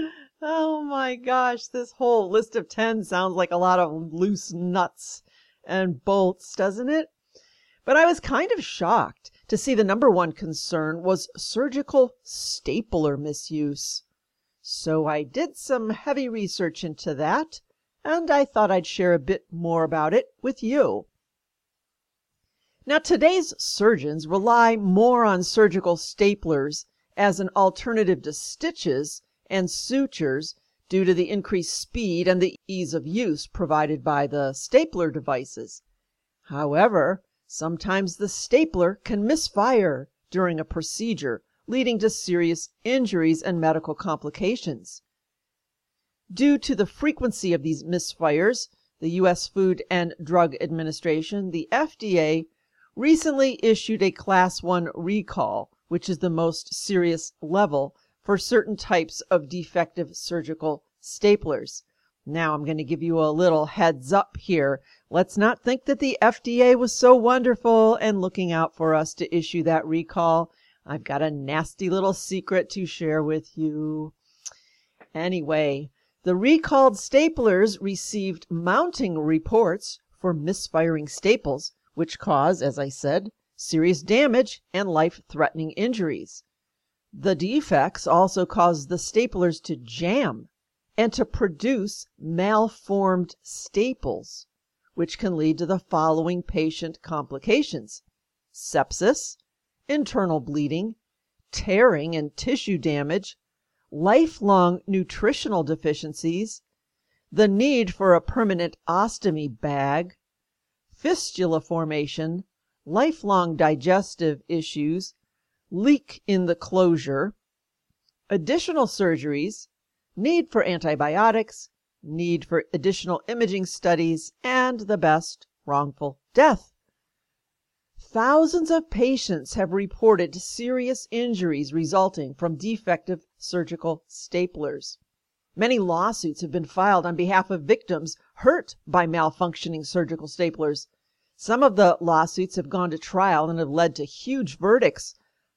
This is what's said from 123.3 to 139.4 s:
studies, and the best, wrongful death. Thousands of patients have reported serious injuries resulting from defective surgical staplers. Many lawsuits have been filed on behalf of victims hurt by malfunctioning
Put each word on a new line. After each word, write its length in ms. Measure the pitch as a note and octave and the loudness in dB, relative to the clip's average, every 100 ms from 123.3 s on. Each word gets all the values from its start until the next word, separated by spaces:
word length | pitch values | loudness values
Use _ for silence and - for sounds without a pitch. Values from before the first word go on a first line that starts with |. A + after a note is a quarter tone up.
| A#3 A3 G3 F#3 | -2 -2 -2 -6
studies, 680 | - F3+ E3 E3 D#3+ - - | -4 0 2 0 -2 -6 -10
and 380 | B3+ B3+ B3+ B3 | -2 0 0 -2
the 180 | G3+ G#3 | -2 0
best, 480 | D#3 D#3 E3 - - _ - | 2 2 0 -14 -20 _ -2
wrongful 540 | C#3+ C#3+ C3+ C#3+ C3+ _ - | 0 -2 -4 -8 -8 _ 4
death. 360 | D4+ A3 - _ _ _ _ _ _ _ _ _ _ _ _ - | 6 4 -4 _ _ _ _ _ _ _ _ _ _ _ _ -20
Thousands 720 | - A3+ A#3+ D4+ D#4+ E4+ D#4+ | -8 0 4 6 4 2 2
of 220 | E4 D#4+ | 0 0
patients 640 | G#3 B3+ C4+ - E3 C3 - | 0 2 2 -2 -4 -4 -4
have 160 | F#3+ | -2
reported 640 | F#3+ G3 - A3+ G3+ F3 F3+ | -2 -4 2 4 6 2 -4
serious 720 | - - A#3+ B3+ B3 B3+ - | -12 -8 -4 -2 -2 -4 -6
injuries 640 | A#3 B3 G#3+ F3+ D3 C#3+ | -4 -2 -2 -2 -2 -2
resulting 640 | D#3 D#3 G3 F#3+ F3 C3+ C#3 | -4 0 2 2 -2 -10 -6
from 200 | E3+ D#3 | -6 -4
defective 680 | G3+ A3 - E3 - F3 _ _ | -6 -4 -2 -4 -4 -8 _ _
surgical 640 | - F3+ E3 E3+ E3 D#3+ _ | -8 -6 -4 -6 -6 -6 _
staplers. 920 | - - F3 F3+ - D3 C#3+ - - _ _ _ _ _ - | -20 -6 -4 -4 -4 -8 -8 -12 -20 _ _ _ _ _ -2
Many 240 | A3+ B3 | 0 2
lawsuits 640 | F#3 E3 G3 A3+ E3 D3+ | 0 0 -2 -2 -6 -8
have 100 | E3+ | -6
been 140 | F3 D3+ | -6 -4
filed 420 | - G3 F#3 E3+ | 0 2 2 0
on 80 | E3+ | -2
behalf 340 | F3+ F#3+ F#3 | 0 0 0
of 140 | F#3 | -2
victims 520 | C#3 A#3 - E3 D#3 - _ - | 0 0 0 -6 -6 -12 _ -2
hurt 400 | B3+ E4+ - - - | 2 2 -2 -16 -2
by 220 | F3+ E3+ | 2 2
malfunctioning 800 | E3 D#3+ - | 2 0 0